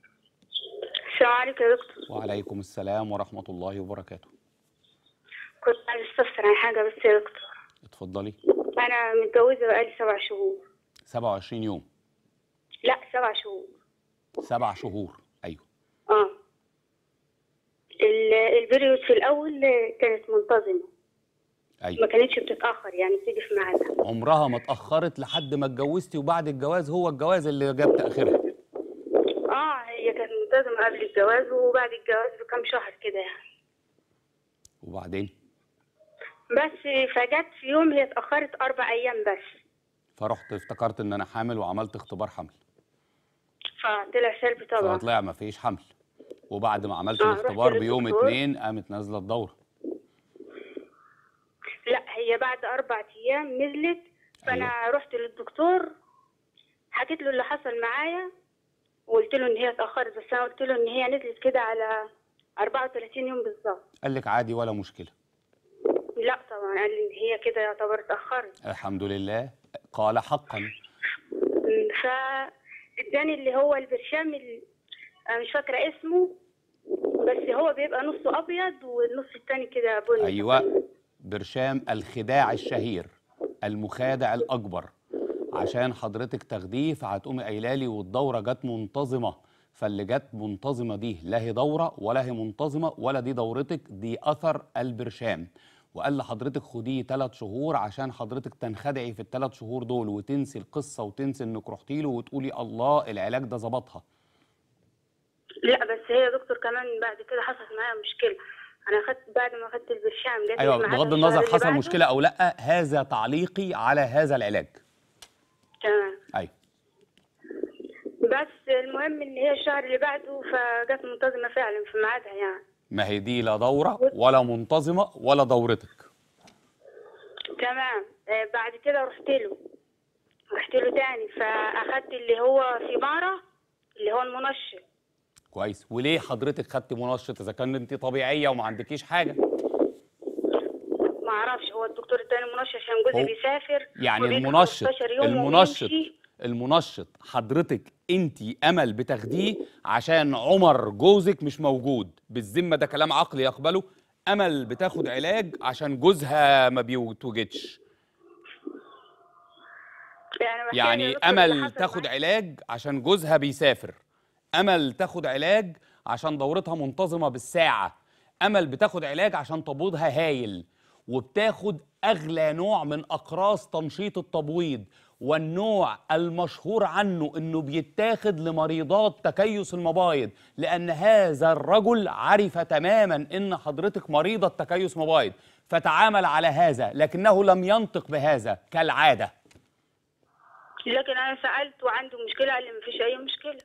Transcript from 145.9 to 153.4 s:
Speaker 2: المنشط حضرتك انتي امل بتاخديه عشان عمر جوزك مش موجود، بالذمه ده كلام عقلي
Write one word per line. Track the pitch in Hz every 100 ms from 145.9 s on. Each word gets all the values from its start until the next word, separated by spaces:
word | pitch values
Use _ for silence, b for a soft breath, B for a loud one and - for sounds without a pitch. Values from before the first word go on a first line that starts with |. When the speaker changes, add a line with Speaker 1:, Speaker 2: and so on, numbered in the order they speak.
| 320 311 - _ _ 120
Speaker 2:
المنشط | 120 127 165 - - 85 _
حضرتك | - 127 113 147 165 135 - _ -
انتي | 185 165 - 107 -
امل | 151 175 123
بتاخديه | 107 123 120 107 160 214 208 B B -
عشان | 117 160 160 147 127
عمر | 131 190 175 139 107
جوزك | 101 170 208 175 -
مش | 147 143
موجود، | 147 131 131 127 90 - _
بالذمه | 117 104 156 175 151
ده | 143
كلام | 151 156
عقلي | 147 165 135